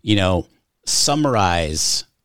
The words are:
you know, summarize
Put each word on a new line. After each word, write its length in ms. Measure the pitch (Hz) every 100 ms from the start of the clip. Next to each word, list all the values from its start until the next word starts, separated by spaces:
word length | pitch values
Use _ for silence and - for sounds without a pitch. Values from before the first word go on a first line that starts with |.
you 120 | - 104
know, 300 | 92 90 - _ _ _ -
summarize 1200 | - - 147 143 113 92 87 78 78 - - - _